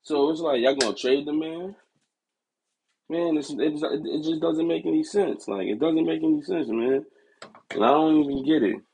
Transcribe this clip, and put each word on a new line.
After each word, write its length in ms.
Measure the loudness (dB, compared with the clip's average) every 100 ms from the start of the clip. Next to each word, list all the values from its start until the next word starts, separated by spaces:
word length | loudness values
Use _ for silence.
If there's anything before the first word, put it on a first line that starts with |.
So 260 | -2 2 2
it's 100 | 2
like, 200 | 0 2
y'all 140 | 2 2
gonna 200 | 0 0
trade 300 | 0 0 0
the 60 |
man? 420 | -4 -4 -8 -12 -14 _ _ _ _ _ _ _ _ _ _ _ _ _
Man, 280 | -4 0 -2
it's, 140 | -4
it's, 320 | -2 -2 -2
it 400 | -4 -4 -4 -4
just 180 | -4 -2
doesn't 260 | 0 0 0
make 180 | -2 0
any 180 | -2
sense. 440 | 0 0 0 -4 -6
Like, 200 | -4 -4
it 120 | 0
doesn't 260 | 0 2 0
make 180 | 0
any 180 | 0 0
sense, 260 | 0 -4 -2
man. 360 | -2 0 0 -4 _ _ _ -20 -20 _
And 140 | 0 4
I 40 |
don't 340 | 4 6 4
even 220 | 2 -2 2
get 180 | 2
it. 140 | 2 -2 _